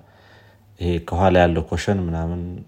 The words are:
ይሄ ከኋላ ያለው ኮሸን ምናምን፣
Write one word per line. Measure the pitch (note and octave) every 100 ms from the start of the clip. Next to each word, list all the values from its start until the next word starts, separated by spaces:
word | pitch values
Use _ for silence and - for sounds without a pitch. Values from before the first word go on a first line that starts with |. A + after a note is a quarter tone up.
| _ _ _ - - _ _ -
ይሄ | F2 E2+
ከኋላ | - E2+ F#2+ F#2
ያለው | F2 E2
ኮሸን | E2 E2+ - G2+
ምናምን፣ | F2 E2 E2 F2 F2 F2+